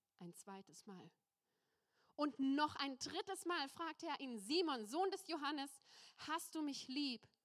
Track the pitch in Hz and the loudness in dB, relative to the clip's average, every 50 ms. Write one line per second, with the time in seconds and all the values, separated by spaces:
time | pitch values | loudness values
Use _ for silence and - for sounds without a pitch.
0 | _ _ _ - 180 170 170 - - 208 196 190 - - 147 - - 208 190 175 | _ _ _ -12 -12 -10 -12 -12 -12 -12 -12 -12 -12 -14 -18 -16 -14 -14 -14 -12
1 | 147 175 _ _ _ _ _ _ _ _ _ _ _ _ _ _ _ _ _ _ | -14 -18 _ _ _ _ _ _ _ _ _ _ _ _ _ _ _ _ _ _
2 | _ _ _ - 294 294 - - 269 269 277 294 302 302 - - 277 277 262 - | _ _ _ 2 2 4 4 4 4 6 6 6 4 4 2 0 -2 -2 -2 -4
3 | - 302 302 370 - - 381 - - 339 349 320 277 277 - - 330 320 311 - | -6 -4 -2 -2 -2 -2 -4 -2 0 0 2 2 0 -2 -4 -6 -6 -6 -6 -6
4 | 330 320 285 - 277 254 233 208 190 220 302 370 349 311 269 233 214 202 262 339 | -4 -4 -4 -4 -4 -4 -6 -4 0 2 4 4 6 4 2 0 -2 0 2 2
5 | 392 381 392 - - - 320 294 285 277 302 277 - - - - _ - - - | 2 2 2 -2 -4 -4 -2 -2 0 0 0 -2 -4 -4 -8 -14 _ -20 -20 -20
6 | - - - - - 294 311 339 - - - 320 302 285 262 - - - 254 294 | -20 -20 -18 -10 -4 -2 -2 -2 -2 -2 -2 -2 0 0 -2 -4 -6 -4 -2 0
7 | 294 269 233 - - - _ _ _ | 2 0 0 -2 -8 -14 _ _ _